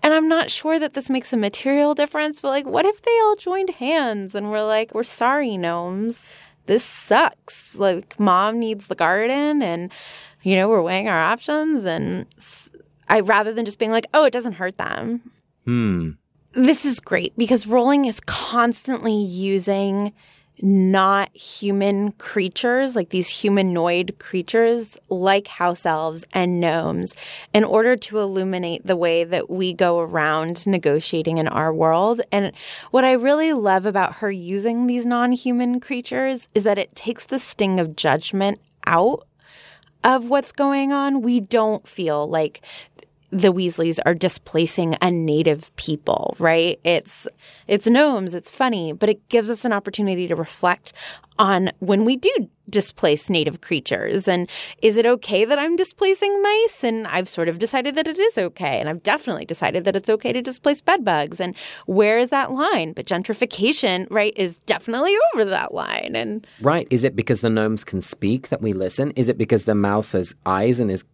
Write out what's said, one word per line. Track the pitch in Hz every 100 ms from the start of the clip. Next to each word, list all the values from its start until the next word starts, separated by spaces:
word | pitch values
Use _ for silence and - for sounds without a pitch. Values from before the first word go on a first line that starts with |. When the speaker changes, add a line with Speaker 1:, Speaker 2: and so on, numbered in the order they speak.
Speaker 1:
And | 302
I'm | 320 320
not | 330 -
sure | - 311 320
that | 302
this | - 262
makes | 262 254
a | 240
material | 208 208 269 277 294
difference, | 294 294 302 302 302
but, | 277
like, | 269
what | 285 - 370
if | 415
they | - 466
all | 427 415
joined | - 381 381
hands | - 247 320 262 208 190
and | 202 208
were | 214
like, | 214 220 220
"We're | 214
sorry, | 233 - 240 285 269 196
gnomes. | 170 170 175 185 220 233 - - - _
This | - 208
sucks. | - - - 214 320 - - - - -
Like, | 196 180 - -
Mom | 208 180 202 226
needs | 226 214 -
the |
garden, | 185 165 190 226 269 294 302
and, | 220 170 175 - - - - _
you | 185 190
know, | 196
we're | 220
weighing | 165 185 214
our | 175
options." | 160 233 - 302 311 302
And | 185 165 147 180 - _
s-, | - - - - _ _ _
I, | 214
rather | 196 208 214
than | 226 226
just | 208
being | 220
like, | 226 226
"Oh, | 302
it | 294
doesn't | 247 240
hurt | 175 180 -
them." | - - - 233 - _ _ _ -
Speaker 2:
Hmm. | 120 113 90 82 76 _ _ _
Speaker 1:
This | - 262 311 294
is | 247
great | - 185 180 -
because | 226 247 208
Rowling | 247 240 285 269
is | 214
constantly | - - - 233 240 233 - 254 226 214
using | 202 175 196 196 185 196 196 196 202 208 _ _ _ _
not | 196 196 185 190 190 196 196 -
human | - - 202 196 196 196 208
creatures, | 202 - 214 185 - 247 247 269
like | 240 175
these | 185 175
humanoid | - 208 196 190 175 170 175 180 -
creatures, | - 190 170 226 233 240 220 - _
like | 185 185 196 202
house | - 175 175
elves | 175 156 160 165 175
and | - 180 175
gnomes, | 170 165 160 160 185 - - - -
in | 214
order | 214 214 226 254
to | - 214
illuminate | 202 190 190 185 175 170 -
the |
way | 180 170 165
that | 170 180 -
we | 185 185
go | 170 180 170
around | 165 165 151 156 160 170
negotiating | 202 190 156 143 - 170 160 165
in | 156
our | - 156
world. | 160 160 165 202 233 -
And | 202 196 - - - -
what | 254
I | 262
really | 254 247 294 320
love | 294 208 190
about | 190 196 185
her | - 214
using | 196 170 196 214 233 247
these | 247
non-human | 240 240 247 247 254 247 247 247
creatures | - 254 240 254 269 262 -
is | -
that | 208 202
it | -
takes | - - 165
the | - 262
sting | - - 196 185
of | 165 156
judgment | 160 147 - 190 196 208 _ _ -
out | 170 202 277 - _ _ - - - _ _
of | 226 262 240
what's | 262 262
going | - 277 277 277
on. | 277 277 277
We | 233 247
don't | 196 233 220 214 -
feel | - 170 147 151
like | 165 156 - - - - _ - _ _
the | 190 196
Weasleys | 180 180 170 165 165 -
are |
displacing | 170 180 - - 160 165 - 165 160
a | 185
native | 175 160 151 160 147 -
people, | - - 151 - - - -
right? | 165 165 170 -
It's, | 170 170 - - - _ - - -
it's | 202 226
gnomes, | 240 302 247 185
it's | 175 -
funny, | - 262 220 165
but | 147 208
it | 214 _
gives | 240 214
us | 233
an | 247
opportunity | 208 202 196 202 185 180
to | 165
reflect | 160 - 180 175 - - - - _ -
on | 196 190 185 -
when | 185 202
we | 220 262
do | 381 523 220 _ -
displace | - - - 175 151 -
native | 175 151 160
creatures. | - 160 - - 107 196 190
And | 180 175 - - -
is | 220 214
it |
okay | 233 247 - 196
that | 220 285
I'm | 302
displacing | 349 370 - 381 392 403 403
mice? | 403 427 453 -
And | 240 226 214
I've | 170 185
sort | - 165
of | 170
decided | 220 269 254 285
that | 320
it | 320
is | 415 339
okay. | 180 - 170 127
And | 147
I've | 165
definitely | - 294 - 165
decided | - 170 - -
that | 185 190
it's | 196
okay | 220 240
to | 247
displace | 254 254 - 285
bed | - 370
bugs. | 214 160 147 175
And | 180 190 - - -
where | 190 208 226
is | 247
that | 277 262
line? | 262 320 339 160
But | 160 -
gentrification, | 175 190 - 247 - 208 302 240 180 185
right, | 214 208 -
is | 190 170
definitely | - 202 - 233 320 403 640
over | 392 202
that | 185 -
line. | - - 57 -
And | 220 - 214 - _
Speaker 2:
Right. | 123 165 -
Is | 127
it | 131 98
because | 113 113
the | 117
gnomes | 110 107 110
can | - 95
speak | 87 - 101 123 -
that | -
we | 110
listen? | 95 92 - 139 -
Is | 120
it | 120
because | 110 113
the | 104
mouse | 104 101 104 107
has | 101 87 - -
eyes | 95 110 123
and | 113
is | 95 -